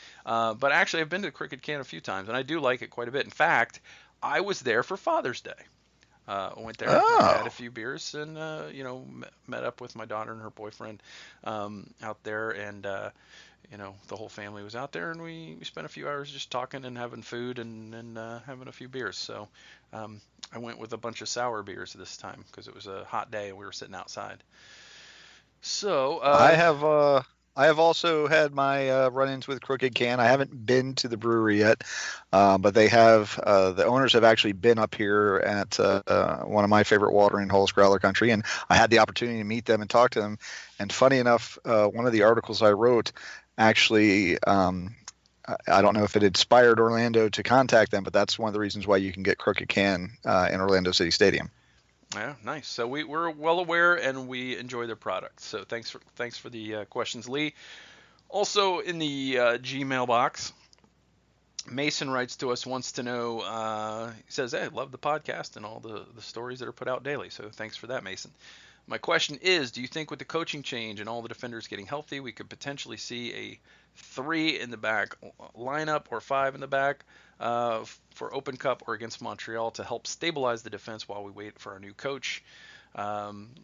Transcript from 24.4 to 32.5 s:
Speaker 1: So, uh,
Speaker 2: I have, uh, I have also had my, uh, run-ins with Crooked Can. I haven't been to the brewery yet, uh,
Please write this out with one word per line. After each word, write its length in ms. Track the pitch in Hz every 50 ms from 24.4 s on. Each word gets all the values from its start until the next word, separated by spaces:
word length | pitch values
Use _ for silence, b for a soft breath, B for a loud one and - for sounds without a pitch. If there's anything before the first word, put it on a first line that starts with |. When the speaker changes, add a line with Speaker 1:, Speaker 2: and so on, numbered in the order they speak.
| _ b b b b b b b b b b b b b b b b b b b b b _ _
Speaker 1:
So, 580 | - - - - - 208 175 143 131 135 160 156
uh, 180 | 120 139 143 147
Speaker 2:
I 120 | 147 143 165
have, 320 | 160 170 170 151 143 147
uh, 380 | 156 151 151 147 143 143 131 123 - _ _ _ _ _
I 100 | 135 135
have 120 | 156 156 151
also 500 | 165 165 160 - - 170 160 151 151 139
had 240 | 160 156 156 147 143
my, 340 | 139 139 139 139 139 135 131
uh, 200 | 131 131 131 131
run-ins 380 | 123 131 135 135 135 131 127 -
with 120 | 139 123 -
Crooked 320 | - 135 127 127 127 117
Can. 260 | - 120 120 123 127
I 60 | 120
haven't 400 | 113 131 139 139 135 - 131 110
been 280 | 107 123 131 127 135 135
to 120 | 131 - 127
the 80 | 117
brewery 420 | 104 113 117 117 113 110 107 104 104
yet, 240 | 104 107 113 - B B B B B B B B B B -
uh, 260 | 95 101 98